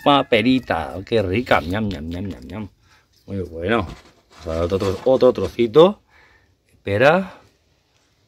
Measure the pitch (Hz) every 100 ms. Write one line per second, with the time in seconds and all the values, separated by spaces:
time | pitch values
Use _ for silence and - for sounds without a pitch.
0 | 147 143 135 113 117 131 - 85 69 80
1 | 101 113 95 98 127 92 80 101 104 82
2 | 80 87 98 76 65 98 98 _ _ _
3 | _ _ - 98 85 80 90 117 82 -
4 | - _ _ - 82 80 85 95 98 92
5 | 127 131 127 107 92 - 117 143 180 208
6 | _ _ _ _ _ _ _ _ - 101
7 | 113 185 185 - _ _ _ _ _ _
8 | _ _